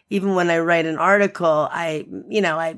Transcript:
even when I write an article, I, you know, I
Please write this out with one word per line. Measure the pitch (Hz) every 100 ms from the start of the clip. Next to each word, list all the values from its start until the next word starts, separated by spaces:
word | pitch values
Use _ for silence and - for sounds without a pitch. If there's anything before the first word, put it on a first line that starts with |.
| -
even | 202 196 190
when | 175
I | 165
write | 165 170 160
an | 156
article, | 175 202 202 - 170 151 147
I, | 156 170 156 - - -
you | 214
know, | 185 156
I | 165